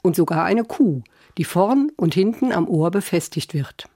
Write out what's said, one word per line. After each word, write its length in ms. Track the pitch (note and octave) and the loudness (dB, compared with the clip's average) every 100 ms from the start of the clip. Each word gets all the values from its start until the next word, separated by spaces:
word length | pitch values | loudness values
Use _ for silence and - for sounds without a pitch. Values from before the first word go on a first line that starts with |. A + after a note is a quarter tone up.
Und 140 | F#3 E3+ | 2 2
sogar 300 | D#3+ E3 F3 | 0 0 0
eine 180 | A3 | 0
Kuh, 380 | A3+ - A#3+ C3+ - _ _ - | -2 0 2 2 -8 _ _ -6
die 60 | |
vorn 480 | E3 F3 G3+ C4+ D4 - | -2 2 2 2 0 0
und 160 | E3 | 0
hinten 380 | F3+ G3 A3+ B3+ | 2 0 0 0
am 160 | F3 E3+ | 0 0
Ohr 240 | D#3+ E3 | 0 2
befestigt 640 | G3 - E3+ - - - | 0 -2 -4 -2 -8 -6
wird. 360 | D3+ C3+ - - | -6 -6 -12 -20